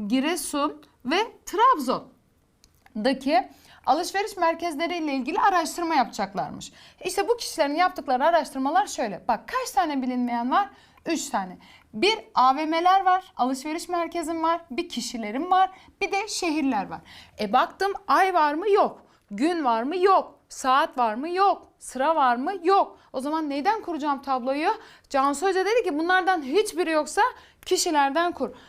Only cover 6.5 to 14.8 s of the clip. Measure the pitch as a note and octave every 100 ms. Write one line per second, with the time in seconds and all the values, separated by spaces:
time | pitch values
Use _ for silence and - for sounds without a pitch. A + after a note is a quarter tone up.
6.5 | G3 - - - _ F#4+ G4+ F4+ A#4 -
7.5 | - C#4+ D4+ F4+ F4+ - B3+ D4+ E4+ C4+
8.5 | C4+ C4 F4 G4 - A#3 F3 - G#3+ -
9.5 | C5 B4 G4 E4 C#4 B3+ B3 B3 A#3 A#3+
10.5 | E4+ G4+ - _ _ - D#4 - G#3+ F#3
11.5 | F3+ - - _ G#3+ F#4 A4 - - B3+
12.5 | C4+ D#4 E4 F4+ F#4+ F#4 F#4 F#4 - B3+
13.5 | C4 D4+ E4+ E4+ F4 E4 E4+ D#4 E4 E4
14.5 | E4+ - A#3+